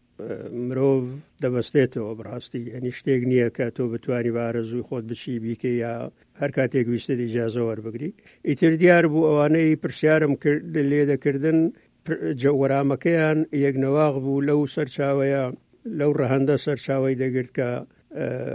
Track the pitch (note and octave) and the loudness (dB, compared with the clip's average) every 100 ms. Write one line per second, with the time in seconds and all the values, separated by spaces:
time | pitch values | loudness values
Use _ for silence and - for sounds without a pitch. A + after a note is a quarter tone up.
0 | _ - A2 G#2+ - A#2+ B2 C3 C#3 C3+ | _ -14 -10 -10 -8 -8 -4 0 2 2
1 | B2 C#3 - - C3 B2 - D3 B2+ B2 | 0 -8 -18 -6 -2 -2 0 2 2 0
2 | G#2+ A2+ A2+ A#2+ - B2+ A#2 B2 B2 - | -8 -10 -12 -14 -10 -10 -10 -8 -8 -4
3 | C#3+ C3 B2 B2+ A#2 - A#2 - B2 A#2 | 0 0 2 2 2 0 -4 -4 -4 -4
4 | - B2 A#2 A#2 A#2 A#2 A2+ A#2+ A2+ B2+ | -4 -2 -2 -2 -2 -4 -4 -6 -6 -8
5 | A2+ A2+ - A#2+ A2+ A2+ B2+ A#2+ A#2 A#2+ | -8 -10 -8 -6 -6 -4 -2 -2 -4 -6
6 | B2+ - _ - C#3+ C#3 B2+ C#3 A#2 A#2+ | -10 -14 _ -6 -4 0 0 0 0 -2
7 | - B2 A#2 A#2+ A2+ A#2+ A2+ A2 A2 A#2 | -2 -4 -2 -2 -2 -2 -2 -4 -8 -8
8 | D#3 - - - - C#3 E3 D#3+ F3+ F3 | -10 -12 -20 -8 -4 2 2 6 8 8
9 | E3 D3+ D#3 D3 D3 D#3+ D#3+ D#3 C#3+ - | 6 4 4 4 4 4 4 2 -2 0
10 | D#3 D#3 D3+ C3 D3 D3 E3+ D#3+ C#3 D3 | 4 4 2 2 0 0 -2 -2 2 2
11 | C#3+ C3+ D3 C#3 D#3 D#3+ E3 - _ _ | 2 2 0 0 2 2 2 -2 _ _
12 | - D#3+ E3 C3+ C#3 C#3 C3+ C#3 C#3 C3 | -8 -6 -4 0 2 2 2 2 0 0
13 | E3+ E3+ D#3 D#3 D#3 D3 C#3 C3+ C3+ D3 | 2 2 2 0 0 0 0 0 0 2
14 | D3+ C3+ C3 C#3 C#3+ D3 C#3+ - C#3+ - | 2 0 -2 -2 2 2 0 -2 -4 -2
15 | C#3 C#3 C3+ C#3 B2+ B2 _ _ A#3 D#3+ | 0 0 0 0 -2 -6 _ _ -10 -2
16 | D3 D3 B2+ C3+ C3+ C3+ D3+ C3+ - C3+ | 0 0 2 2 2 0 0 -4 -2 0
17 | C3+ B2+ C3 B2+ B2 - B2 B2 C3+ _ | 0 0 -2 -4 -4 -4 -4 -6 -10 _
18 | _ D#4 - B2+ B2 | _ -8 -6 -6 -8